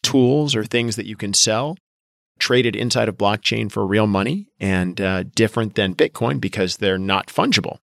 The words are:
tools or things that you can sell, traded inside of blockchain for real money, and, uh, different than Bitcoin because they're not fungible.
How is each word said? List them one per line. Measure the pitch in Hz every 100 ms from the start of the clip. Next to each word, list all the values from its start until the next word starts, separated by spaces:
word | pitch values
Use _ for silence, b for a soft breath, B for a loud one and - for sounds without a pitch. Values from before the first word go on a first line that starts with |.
tools | - 135 123 143 147 123
or | 107
things | 120 117 107
that | 101
you | 104
can | 104
sell, | 101 - 110 143 196 _ _ _ _ _ _
traded | - 123 117 104
inside | 120 120 110
of | 95
blockchain | 101 104 - 113 107
for | 113 98
real | 104 107
money, | 98 104 185 202 _
and, | 98 95 90 87
uh, | 98 92
different | 90 - 110 - 110 101
than | 98
Bitcoin | 90 131 - 117 139
because | 98 104 90 -
they're | 101 95
not | 95 95 -
fungible. | - 277 - - -